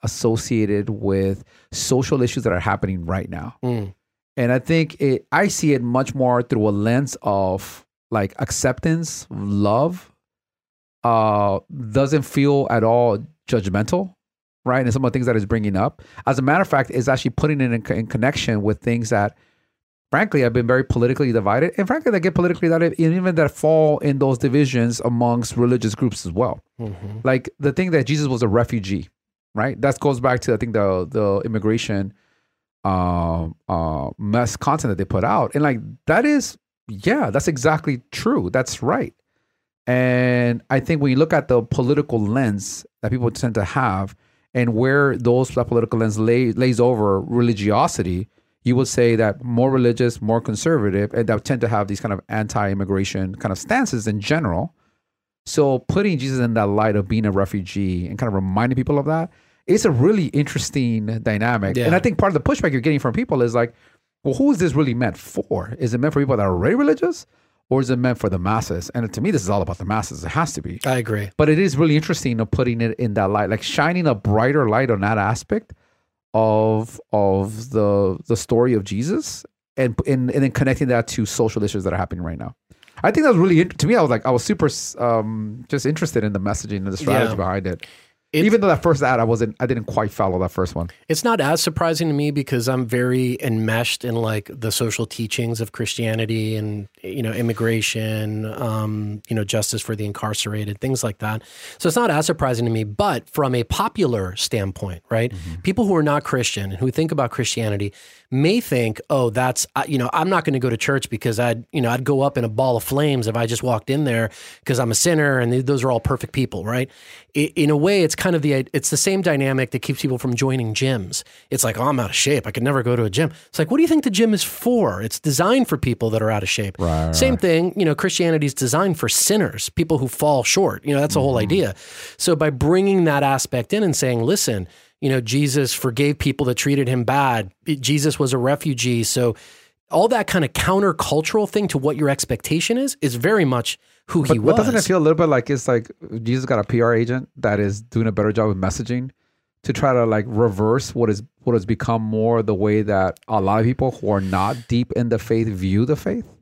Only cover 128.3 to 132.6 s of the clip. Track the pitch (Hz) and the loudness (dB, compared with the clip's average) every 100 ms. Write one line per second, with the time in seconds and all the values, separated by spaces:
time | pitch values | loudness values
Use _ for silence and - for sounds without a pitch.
128.3 | 160 147 - 127 139 196 165 117 - - | 2 0 -2 0 2 0 0 0 0 2
129.3 | 208 175 104 - - 160 156 127 - 151 | 2 0 -2 -8 -4 0 0 -2 0 2
130.3 | 143 117 - 190 - 139 143 147 151 139 | 2 2 2 2 0 -2 0 2 2 2
131.3 | 127 104 190 104 95 - - - - - | 0 2 0 0 -4 -14 -18 -18 -6 0
132.3 | 160 156 135 | 2 2 2